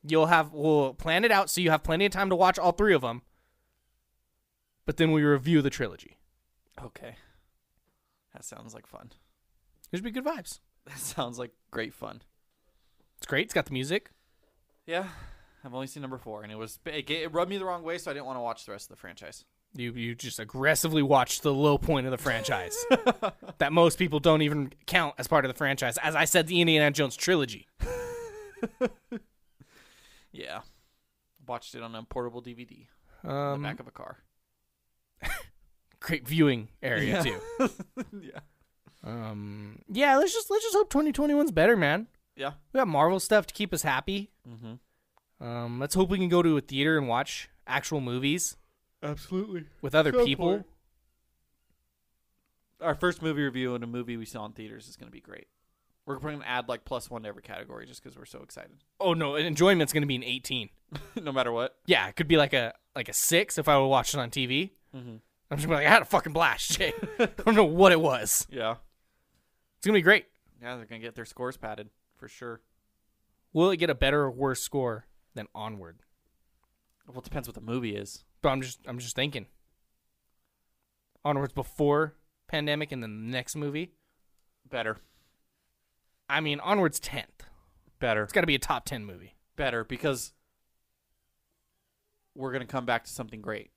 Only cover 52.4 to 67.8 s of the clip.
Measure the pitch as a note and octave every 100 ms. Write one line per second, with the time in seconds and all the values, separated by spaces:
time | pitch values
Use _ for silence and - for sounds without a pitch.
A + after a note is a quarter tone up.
52.4 | _ _ _ _ E3 C#3+ F3+ E3 D#3+ D3
53.4 | C#3+ B2+ B2+ B2 A#2 A#2+ A#2 A#2 A2 A#2+
54.4 | G#2+ G#2+ A2 A2 A2 - A#2+ B2 - -
55.4 | - _ _ _ _ _ - C3+ D3+ D3
56.4 | - B2+ A#2+ A#2 - B2 - A#2+ A2 G2+
57.4 | - F#2 - - - - - B2 - -
58.4 | - - - _ _ _ F#3+ E3 D3 D3
59.4 | E3 D3 F3+ F#3 D3+ D#3 C#3+ B2+ B2 B2+
60.4 | - B2+ G#2 _ _ D3 - - D#3 C3+
61.4 | A#2+ A#2 B2+ _ - D#3 F#2+ - D3+ D#3+
62.4 | C#3 C3+ A#2 - _ - B2 - - E3+
63.4 | G3+ - D#3 C#3+ C3+ C3+ A#2 C#3+ A#2+ C#3
64.4 | B2 C3+ F#3+ _ _ C3+ B2 A2+ _ _
65.4 | _ C#3+ D#3 D#3 D3 D#3 - F#3 E3 D#3
66.4 | D#3+ A2 - - F#3 A4+ - - A3+ -
67.4 | - G#3+ F3+ E3